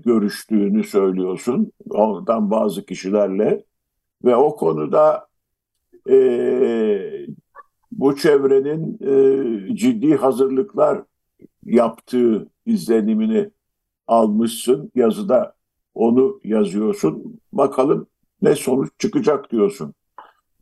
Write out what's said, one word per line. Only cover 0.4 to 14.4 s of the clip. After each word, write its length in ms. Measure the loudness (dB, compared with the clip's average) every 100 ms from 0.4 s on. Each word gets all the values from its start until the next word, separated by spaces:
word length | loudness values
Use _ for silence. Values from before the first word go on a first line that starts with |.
| -4 0 0 0
söylüyorsun, 880 | 0 0 0 0 -4 -6 -4 -2 -4 -6 -6
oradan 600 | 0 0 0 -2 -2 0
bazı 340 | 0 -2 -4 -8
kişilerle 800 | -10 -2 0 0 0 0 -2 -8 _ _ _ _ _ 2
ve 100 | 4
o 200 | 2 0
konuda, 760 | -4 -2 0 2 2 2 -6 _ _ _ _ _ _ _ 2
e, 80 | 4 4 2 -2 0 0 0 0 -2 -4 -12 -14 -18 _ -20 -20 _ _
bu 240 | -2 -2 0
çevrenin, 840 | 2 2 4 2 0 -4 -8 -8
e, 760 | 0 2 4 2 -2 -6 -6 -2
ciddi 400 | 0 0 2 2
hazırlıklar 880 | 2 2 0 0 -4 0 0 -2 -8 _ _ _ -20 _ -2
yaptığı 840 | 2 2 -2 -4 0 2 0 -4 _ -4
izlenimini 840 | -2 0 0 2 0 0 0 -2 _ _ _ _ _ 0
almışsın. 840 | 2 2 0